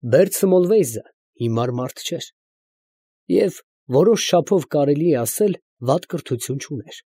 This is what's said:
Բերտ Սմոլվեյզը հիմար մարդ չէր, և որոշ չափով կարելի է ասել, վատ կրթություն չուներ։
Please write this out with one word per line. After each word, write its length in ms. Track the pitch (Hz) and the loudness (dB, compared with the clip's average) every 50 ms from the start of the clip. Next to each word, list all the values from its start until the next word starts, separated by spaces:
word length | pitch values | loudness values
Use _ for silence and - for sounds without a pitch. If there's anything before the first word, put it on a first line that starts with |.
| - | -2
Բերտ 320 | 120 113 143 190 190 - | 2 4 4 4 2 0
Սմոլվեյզը 680 | - - 190 185 185 180 175 214 220 175 117 117 110 - - _ _ _ _ _ _ | -2 2 4 4 4 4 4 2 2 2 0 -4 -10 -14 -16 _ _ _ _ _ _
հիմար 320 | 120 117 113 113 120 123 | -4 -2 0 0 -2 -2
մարդ 320 | 120 123 127 127 - - - | -4 -6 -8 -8 -10 -12 -10
չէր, 240 | - 170 160 - - _ _ _ _ _ _ _ _ _ _ _ _ _ _ _ _ _ _ _ _ | -8 -8 -8 -10 -14 _ _ _ _ _ _ _ _ _ _ _ _ _ _ _ _ _ _ _ _
և 320 | - - - 185 160 - _ _ _ _ _ - | 2 2 2 2 -2 -8 _ _ _ _ _ 0
որոշ 380 | 123 139 180 208 233 185 - | 2 4 4 4 4 2 0
չափով 400 | - - 175 160 - 208 185 143 | 2 2 0 2 2 0 -2 -2
կարելի 400 | _ - 151 143 139 147 147 170 | _ -2 0 2 2 0 0 2
է 80 | 175 147 | 0 0
ասել, 420 | 123 117 113 - - 214 202 175 - _ _ _ | 0 -2 -4 -2 0 0 0 0 -4 _ _ _
վատ 320 | _ 120 120 139 175 - _ | _ -2 -2 -2 -2 -2 _
կրթություն 500 | - 156 - - 131 117 - - 131 135 | -10 -10 -6 -6 -8 -8 -6 -8 -8 -8
չուներ։ 420 | - - 151 123 - - - - _ _ | -8 -10 -10 -12 -10 -14 -20 -20 _ _